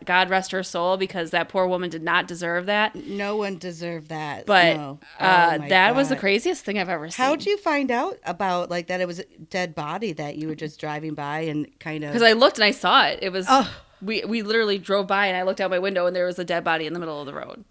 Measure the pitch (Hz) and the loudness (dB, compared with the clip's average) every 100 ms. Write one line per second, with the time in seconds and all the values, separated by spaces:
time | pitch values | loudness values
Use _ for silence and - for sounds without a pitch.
0 | - 180 185 190 185 190 180 175 175 190 | 2 2 4 2 0 -4 -4 -2 0 0
1 | 185 185 165 175 165 196 185 180 180 160 | -2 -4 -2 -2 0 0 0 0 -4 -6
2 | 160 180 180 175 175 175 185 208 220 185 | 0 0 0 -6 -4 -2 0 0 0 -2
3 | - 202 202 214 202 180 180 165 170 165 | -10 -6 -4 -4 -4 -6 -10 -8 -8 -8
4 | 151 160 151 135 - 190 170 156 143 143 | -10 -10 -8 -8 4 8 8 6 -4 -12
5 | 147 165 190 180 170 156 143 185 196 254 | -18 0 4 6 6 2 2 6 6 4
6 | 269 262 196 208 349 359 - 208 180 170 | 2 0 2 2 0 -2 -4 -4 -2 -4
7 | 160 202 262 302 392 403 359 294 262 240 | -6 -2 0 0 0 -2 0 0 0 0
8 | 359 - - 170 190 180 - 175 175 180 | -2 -6 -8 -4 -2 -2 -2 -6 -4 -4
9 | 180 170 - - 160 185 180 160 147 180 | -4 -6 -14 -18 -8 -4 -4 -6 -6 -4
10 | 220 160 147 151 156 151 156 - 151 151 | -4 -6 -8 -6 -8 -6 -8 -8 -8 -6
11 | 156 151 143 151 160 151 147 _ 165 156 | -8 -8 -6 -4 -4 -4 -6 _ -10 -8
12 | 147 233 233 220 294 - 302 - 180 262 | -4 4 4 6 4 4 0 2 2 4
13 | 214 - 190 185 190 262 220 - - _ | 4 0 -4 -4 2 4 2 -6 -20 _
14 | 190 220 196 226 202 226 214 196 170 202 | -6 -6 -2 -4 0 0 2 0 0 0
15 | 190 196 202 180 185 196 190 180 196 185 | 2 0 2 0 -2 0 0 0 0 0
16 | 175 180 180 175 175 175 170 160 156 175 | 0 0 -2 -2 -4 -2 0 -2 -2 -6
17 | 165 147 147 147 - - - | -8 -8 -10 -10 -12 -14 -20